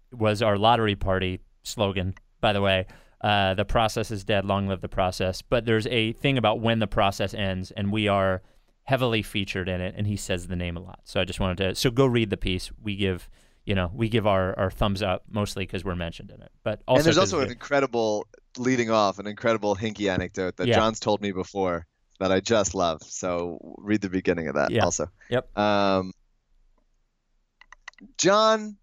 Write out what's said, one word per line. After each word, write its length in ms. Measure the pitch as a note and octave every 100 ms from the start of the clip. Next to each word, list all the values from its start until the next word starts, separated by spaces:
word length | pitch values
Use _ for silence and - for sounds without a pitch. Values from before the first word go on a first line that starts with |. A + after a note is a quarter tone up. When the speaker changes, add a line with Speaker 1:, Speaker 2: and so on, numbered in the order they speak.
| _
Speaker 1:
was 300 | B2 G#2+ G#2
our 140 | A2 G2+
lottery 380 | A2 A#2 A2 G2
party 440 | F#2+ F#2+ F#2 F#2 - _
slogan, 520 | - - G2 F#2+ F#2 - _ _
by 120 | A2
the 80 | G2+
way. 260 | G2 F#2+ F#2 - _ _
Uh, 340 | G#2+ G2+ F#2+
"The 100 | F#2+
process 460 | G2+ A#2+ A2 A#2 G#2
is 140 | G#2
dead, 200 | - G2+
long 220 | G2 G2 G2
live 140 | F#2
the 80 | F#2+
process." 540 | - F#2 - F#2 -
But 220 | - B2
there's 220 | A2+ A2 A2
a 260 | A#2+ A2
thing 220 | A2+ C#3+ C3
about 200 | A2 A2+
when 200 | A2+ A2+
the 80 | G#2
process 440 | - G2+ - G2
ends, 360 | G#2+ G2 F#2 F#2
and 220 | - G2+
we 160 | G#2+ G#2
are 340 | G2 F#2+ F#2 - _ _ _
heavily 400 | - C3 B2 A2+
featured 460 | - G#2 G2 F#2+ F#2
in 120 | F2+
it, 140 | F2+ G2
and 120 | G#2
he 80 | G2
says 320 | - F#2 F2
the 80 | F2+
name 200 | F2 E2+
a 40 |
lot. 200 | F#2 F#2
So 160 | - G2
I 40 |
just 140 | F#2 -
wanted 180 | F#2+ F2+
to, 160 | F#2+ -
so 160 | C3+
go 120 | A#2+
read 260 | C3+ A#2+ G#2
the 60 | G2
piece. 360 | G2 F#2 - -
We 140 | G#2+ G2
give, 340 | G2 F2 - - _ _
you 120 | - G2
know, 160 | F2
we 140 | A2+ A2+
give 180 | A2+ G#2
our, 320 | F#2+ F#2 -
our 140 | F#2+
thumbs 300 | - G#2+ G2
up 200 | G2+ F#2 -
mostly 340 | G#2 G2+ G2+ F#2
'cause 180 | G2
we're 100 | F#2
mentioned 380 | F2 E2+ - -
in 100 | -
it. 80 | F2+ _
But 180 | A2 G#2+ -
also 100 | B2+
Speaker 2:
And 80 | E3
there's 100 | D#3+
Speaker 1:
'cause 160 | G3
Speaker 2:
also 80 | E3
an 40 | B2+
Speaker 1:
the 60 |
Speaker 2:
incredible 720 | A#2+ - C#3+ C3 A#2 A2 G#2 - - _ -
leading 320 | B2 B2+ A2+
off, 300 | A2 G2+ G2
an 80 | G2+
incredible 480 | G#2 A#2 A2 G#2 F#2+
Hinkie 360 | A2+ G2+ G2
anecdote 440 | F2+ F2+ G2 F2+ -
that 100 | F#2
Speaker 1:
Yeah. 80 |
Speaker 2:
John's 240 | A2 A2 A2
told 240 | A2+ G2+
me 80 | G2+
before 560 | F#2 F#2 G2 F#2 E2+ E2 _ _ _
that 140 | F#2+
I 80 | F#2+
just 340 | F#2+ A2+ F#2
love. 280 | F#2+ E2+ D#2
So 720 | - - F#2 F2 F2 E2 - -
read 220 | G#2 G#2+
the 100 | F#2+
beginning 380 | F#2 F#2 E2+ D#2
of 80 | C#2+
that 160 | C#2
Speaker 1:
Yeah. 120 | A2+
Speaker 2:
also. 220 | F#2+ - - - -
Speaker 1:
Yep. 260 | A#2+ - -
Speaker 2:
Um, 560 | G#2 G2+ G2 F#2+ F#2 - _ _ _ _ _ _ _ _ _ _ _ _ _ _ - - - - - -
John 580 | E3+ G#3 A3 A3 G#3+ G#3